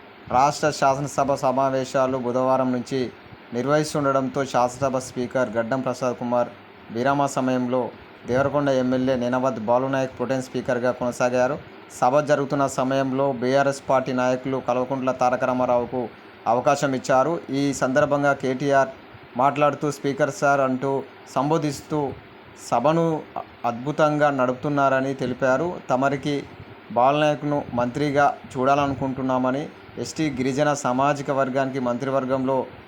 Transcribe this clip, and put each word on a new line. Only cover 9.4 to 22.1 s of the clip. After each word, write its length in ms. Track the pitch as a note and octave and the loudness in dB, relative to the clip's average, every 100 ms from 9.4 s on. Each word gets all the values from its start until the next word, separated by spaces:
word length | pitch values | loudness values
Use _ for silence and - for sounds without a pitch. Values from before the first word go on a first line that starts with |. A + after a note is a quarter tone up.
| C3 A#2 | 0 -2
బాలునాయక్ 600 | G#2+ B2 C3+ C3+ C3 - | 2 2 2 -2 -4 -4
ప్రొటెం 240 | B2 C3 | -4 -4
స్పీకర్గా 480 | B2+ B2+ A#2 B2 B2 | -4 -6 -2 0 0
కొనసాగారు. 680 | A#2+ B2 A#2+ B2 B2+ B2+ D#3 - - - - | -2 -2 0 2 2 0 -2 -10 -20 -12 0
సభ 200 | B2 C#3+ | 2 4
జరుగుతున్న 460 | C#3 C#3+ C3+ C#3+ C3+ | 2 0 0 0 0
సమయంలో 680 | C#3 C3 C3+ C3+ C3 C#3 | 0 0 0 0 0 0
బీఆర్ఎస్ 500 | B2 B2+ C#3 C#3 C3+ - | 0 2 2 2 0 0
పార్టీ 240 | C3 B2+ | 0 0
నాయకులు 500 | B2+ B2+ B2+ C3+ C3 B2 | 0 0 0 -2 -4 -2
కల్వకుంట్ల 440 | B2 B2+ C3+ C3 | -2 -2 -2 -2
తారక 320 | - B2 B2+ | 0 2 2
రామారావుకు 640 | B2+ B2+ B2+ A#2+ A#2 B2+ A#2 - - - A2 | 0 0 2 2 0 -4 -6 -10 -20 -6 0
అవకాశం 480 | A#2+ D3 C3+ C#3+ | 2 2 2 0
ఇచ్చారు. 460 | C3 - C3 C#3 E3+ - | -2 2 2 2 -2 -4
ఈ 220 | C3+ C#3+ | -2 -2
సందర్భంగా 600 | B2+ C3 C#3 C#3+ C#3+ C#3+ | 0 0 2 2 2 2
కేటీఆర్ 560 | C#3 C3 C3 C#3+ C#3 C3+ - - - - A#2+ | 0 -2 -2 2 2 2 -4 -18 -20 -10 0
మాట్లాడుతూ, 540 | A#2 C3+ D3 C3+ D3+ | 0 2 0 0 -4
"స్పీకర్ 400 | C#3 C#3 C3+ C#3+ | -4 -4 0 -2
సార్" 300 | C#3 C#3+ C#3 | 0 2 4
అంటూ 420 | C3 B2+ C#3 C3+ B2+ - - | 2 0 -2 -4 -6 -16 -8
సంబోధిస్తూ 760 | C3 C#3+ D#3+ D3 C3+ - D3+ C#3 | -2 0 0 -2 -6 -6 -4 -4